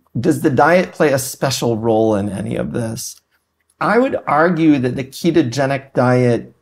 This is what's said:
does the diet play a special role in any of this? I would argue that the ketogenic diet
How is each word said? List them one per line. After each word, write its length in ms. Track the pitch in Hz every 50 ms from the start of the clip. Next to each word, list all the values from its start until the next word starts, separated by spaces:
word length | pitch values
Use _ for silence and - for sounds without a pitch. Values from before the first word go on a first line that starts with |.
| _ _ _ 123
does 220 | 117 180 151 127
the 100 | 123 156
diet 400 | 131 120 147 151 170 185 180 180
play 220 | - - 175 151 135
a 60 | 135
special 560 | 127 - - - - 139 127 - 147 120 117
role 400 | 107 113 117 110 110 113 110 110
in 120 | 101 98 101
any 280 | 92 98 - 110 120
of 160 | - 120 - -
this? 480 | 120 117 110 113 127 - - - - _ _ _ _ _ _ _ _ _ _ _ _
I 180 | 151 160 202 233
would 180 | 254 269 - - -
argue 520 | - 143 147 160 180 180 156 165 160 147 139
that 180 | 123 127 123
the 80 | - 131
ketogenic 880 | - - - - 320 - 170 151 120 117 139 139 131 139 131 - - _
diet 600 | 139 127 123 127 127 127 123 117 110 95 - _ _